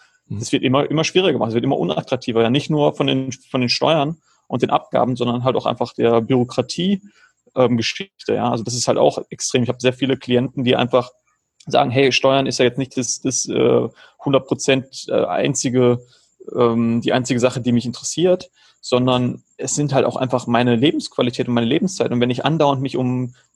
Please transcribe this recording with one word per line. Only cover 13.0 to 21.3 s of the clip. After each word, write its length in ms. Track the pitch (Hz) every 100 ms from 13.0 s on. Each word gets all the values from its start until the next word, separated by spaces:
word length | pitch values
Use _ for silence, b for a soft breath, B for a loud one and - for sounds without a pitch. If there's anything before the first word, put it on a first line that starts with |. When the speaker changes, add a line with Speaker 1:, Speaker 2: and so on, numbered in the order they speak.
| 123 -
Speaker 2:
das, 240 | 135 123 -
äh, 400 | - 123 123 120 b b _
hundert 240 | 143 135 131
Prozent, 600 | 123 - 135 131 - -
äh, 160 | 113
einzige, 800 | - 87 135 131 135 127 123 120 b b b _ -
ähm, 460 | - 120 117 117 117
die 140 | -
einzige 260 | 123 123 123
Sache, 220 | 123 123
die 100 | 120
mich 140 | 120 120
interessiert, 640 | 117 - - 180 180 - b b b
sondern 600 | - 123 127 127 123 - _ -
es 180 | -
sind 180 | - 147
halt 140 | 139 123
auch 80 |
einfach 320 | - 127 123 117
meine 300 | 117 123 117
Lebensqualität 720 | 143 311 - - 123